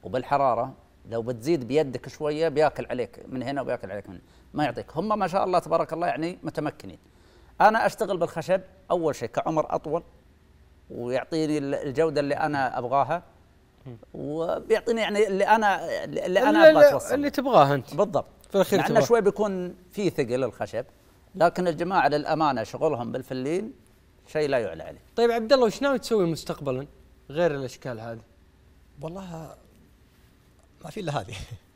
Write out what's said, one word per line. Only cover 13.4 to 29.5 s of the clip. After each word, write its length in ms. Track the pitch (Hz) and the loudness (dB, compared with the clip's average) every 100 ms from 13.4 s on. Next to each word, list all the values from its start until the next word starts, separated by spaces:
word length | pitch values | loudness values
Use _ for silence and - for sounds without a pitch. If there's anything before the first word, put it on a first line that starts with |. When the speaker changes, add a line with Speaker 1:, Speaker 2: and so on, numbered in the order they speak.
| _ _ _ _ 131 | _ _ _ _ -20
Speaker 2:
مم. 100 | 117 - | -20 -18
Speaker 1:
وبيعطيني 840 | - 143 156 170 - - 214 - 226 | -12 -8 -4 -4 -4 0 -2 0 -2
يعني 260 | 196 202 214 | 0 0 0
اللي 180 | 190 | 0
أنا، 600 | 196 220 208 175 160 95 | 2 4 4 0 -2 -6
اللي 360 | 85 - 180 185 | -4 -6 0 2
أنا 80 | 262 | 4
Speaker 2:
اللي، 220 | 320 320 | 10 10
Speaker 1:
أبغى 180 | 302 294 | 12 8
أتوصل 260 | - - | 8 -2
Speaker 2:
اللي 120 | 269 285 | -2 0
Speaker 1:
له. 60 | |
Speaker 2:
تبغاه 420 | - 262 208 139 | -2 4 6 6
أنت. 200 | 143 - | 4 -2
Speaker 1:
بالضبط. 320 | 147 208 135 - - - | -2 0 0 -6 -18 -4
Speaker 2:
في 60 | |
الأخير 240 | 196 185 202 | 0 2 2
Speaker 1:
مع 80 | - | 2
إنه 80 | |
Speaker 2:
تبغاه. 120 | 233 214 | 2 4
Speaker 1:
شوي 120 | 233 | 4
بيكون 540 | 202 196 208 185 180 - - | 4 0 -2 -2 -6 -12 -14
في 200 | - 190 | -2 -2
ثقل 340 | - 120 127 | 0 -2 -2
الخشب، 400 | 123 - 107 110 - _ _ _ _ | -2 -4 -6 -6 -10 _ _ _ _
لكن 340 | 190 170 - 180 | 2 2 2 -2
الجماعة 400 | 160 175 185 143 | -2 -2 2 2
للأمانة 540 | 147 - 156 156 123 | 2 0 0 2 0
شغلهم 500 | 110 123 156 127 117 | -4 -2 -2 -2 -6
بالفلين 600 | 131 127 131 131 175 220 - - _ _ _ - | -8 -8 -6 -4 -4 -6 -14 -20 _ _ _ -8
شيء 220 | 156 151 | -4 0
لا 100 | 131 | 0
يعلى 240 | 104 80 | -2 -8
عليه. 180 | 80 71 - - | -14 -18 -10 0
Speaker 2:
طيب 140 | 233 | 2
عبد 220 | 233 220 | 2 2
الله، 120 | 269 | 4
وش 180 | 233 - | 4 2
ناوي 160 | 277 262 | -2 -2
تسوي 280 | - 226 170 | 0 2 2
مستقبلًا 600 | 156 - 156 139 131 143 - - _ - | -2 -8 -6 -4 -6 -8 -18 -20 _ -10
غير 240 | 143 170 | 0 0
الأشكال 460 | 139 127 - 139 113 | 0 -8 -10 -12 -10
هذه؟ 200 | 117 113 - _ _ _ _ _ _ 139 | -12 -14 -16 _ _ _ _ _ _ -16
Speaker 3:
والله 560 | 156 185 190 165 156 | -14 -12 -14 -14 -16